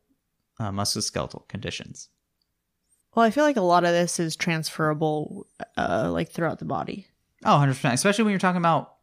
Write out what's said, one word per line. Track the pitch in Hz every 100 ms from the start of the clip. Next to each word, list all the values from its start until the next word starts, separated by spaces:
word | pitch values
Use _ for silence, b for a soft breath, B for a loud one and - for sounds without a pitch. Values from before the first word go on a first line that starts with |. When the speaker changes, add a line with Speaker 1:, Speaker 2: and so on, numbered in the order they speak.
| _ _ _ _ _ -
Speaker 1:
uh, | 107
musculoskeletal | 98 101 110 107 95 67 - _
conditions. | 101 - - 76 71 - _ _ _ _ _ _ _ _ _ _
Speaker 2:
Well, | 226 226
I |
feel | 277 302
like | 254
a |
lot | 180 175 170
of |
this | 170 175 -
is | 165 -
transferable, | - 160 156 - 156 151 156 151 151 - - - - -
uh, | - 92 -
like, | 85 165
throughout | - 165 -
the | 160
body. | 87 - - - _ _ _ -
Speaker 1:
Oh, | 160
a |
hundred | 139 127
percent, | 143
especially | 117 202 202 220
when |
you're | 190
talking | 185 180
about | 170 160 - _